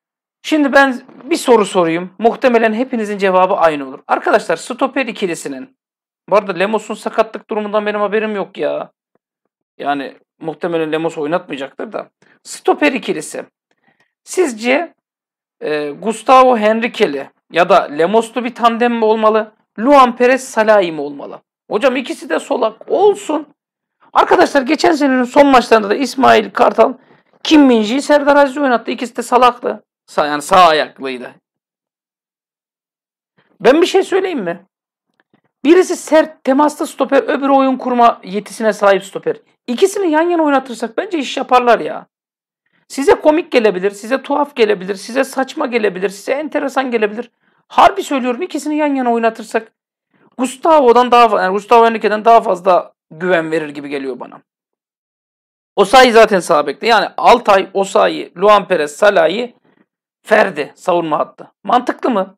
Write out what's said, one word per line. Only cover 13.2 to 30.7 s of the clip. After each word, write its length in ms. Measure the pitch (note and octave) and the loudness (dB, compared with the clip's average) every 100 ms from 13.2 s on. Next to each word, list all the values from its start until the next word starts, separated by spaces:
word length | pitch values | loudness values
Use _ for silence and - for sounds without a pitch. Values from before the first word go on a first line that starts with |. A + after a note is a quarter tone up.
| D3+ B2+ - _ _ _ _ _ _ _ | -8 -14 -16 _ _ _ _ _ _ _
Sizce, 680 | - - E4+ A3 A#3+ C#4 E4+ _ _ _ _ _ _ _ | -8 -2 -2 -2 -2 -2 -4 _ _ _ _ _ _ _
e, 280 | D#3 D3+ D3 | -6 -6 -6
Gustavo 680 | D3 F#3+ A3 - C4 B3+ B3 | -8 -8 -4 4 6 6 4
Henrique'li 720 | G#3+ A3 A#3+ - G3 C#3 C#3 _ _ | 2 0 -2 -2 -2 -4 -10 _ _
ya 180 | E3 F3 | 0 2
da 120 | F#3 | 2
Lemos'lu 600 | C3+ D3 E3+ G#3+ A3+ C4 | 2 -2 0 0 -2 -4
bir 120 | A#3+ A#3+ | -8 -2
tandem 380 | A#3 A#3 A#3+ | -2 0 -2
mi 120 | A#3 A3 | 0 0
olmalı? 460 | A3 G#3+ A3 G#3+ _ _ - | 0 2 0 -2 _ _ -4
Luan 360 | A#3 C#4+ B3 A#3+ | 2 6 4 4
Perez 340 | B3 C4 - | 0 0 -2
Salahi 420 | - A3 G#3+ F3 | -2 2 2 2
mi 100 | D#3 | -4
olmalı? 400 | C#3+ C#3+ A#2+ - _ _ - | -10 -12 -16 -18 _ _ -8
Hocam 260 | G#3 C4 B3+ | -2 -2 -2
ikisi 340 | A#3+ E4 D4 | -6 -10 -6
de 100 | D#4 | -6
solak 520 | - C#4 A3 A3 - | -4 -4 -4 -6 -6
olsun. 560 | D4+ G4+ F#4+ - D#4 D4+ _ _ _ _ _ _ | 0 2 0 -4 -8 -8 _ _ _ _ _ _
Arkadaşlar 480 | - E4+ F#4 D#4+ C#4+ | -2 2 2 2 0
geçen 300 | B3 D#4 - | 0 0 0
senenin 320 | D#4 C#4+ C4 | 0 0 0
son 240 | B3 D4 C#4+ | 0 2 4
maçlarında 420 | B3+ A#3 A3+ G3+ | 4 4 2 0
da 60 | G#3+ | -4
İsmail 560 | C4 - A#3+ A3+ G#3 | -4 0 2 4 2
Kartal, 420 | - - G#3+ A#3+ B3+ _ _ _ _ | 0 0 2 0 -2 _ _ _ _
Kim 260 | - D#4 C#4 | 2 4 6
Min-jae, 320 | A#3 G#3 C4 | 4 0 -2
Serdar 340 | C#4 D4 C#4+ C#4+ | 0 2 4 2
Aziz 220 | C#4+ C4 | 2 0
oynattı. 340 | C#4+ A#3 - | -2 -2 -4
İkisi 240 | A#3+ A#3+ - | -8 -8 -10
de 60 | |
salaklı. 640 | A#3+ B3 B3 A#3+ B3 A3 _ _ _ | -2 2 2 2 -6 -8 _ _ _
Sa-, 200 | - D3+ | -6 -4
yani 140 | D3 | -4
sağ 260 | C#3+ F#3 | 0 4
ayaklıydı. 640 | F3 | 6